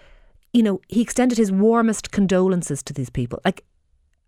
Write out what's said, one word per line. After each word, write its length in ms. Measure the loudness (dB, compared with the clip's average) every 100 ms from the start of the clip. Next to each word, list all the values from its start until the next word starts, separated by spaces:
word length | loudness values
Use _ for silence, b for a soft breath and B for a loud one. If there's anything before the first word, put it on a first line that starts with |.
| b b b b _
You 100 | 2
know, 180 | 2 0 -2
he 120 | -2
extended 380 | 0 0 0 2
his 120 | 0
warmest 600 | 2 4 4 2 -2 -4
condolences 720 | -2 2 2 2 0 -4 -8
to 100 | -8
these 180 | -8 -6
people. 300 | -6 -6 -4 -4
Like, 180 | -4 _ _ _ _ _ _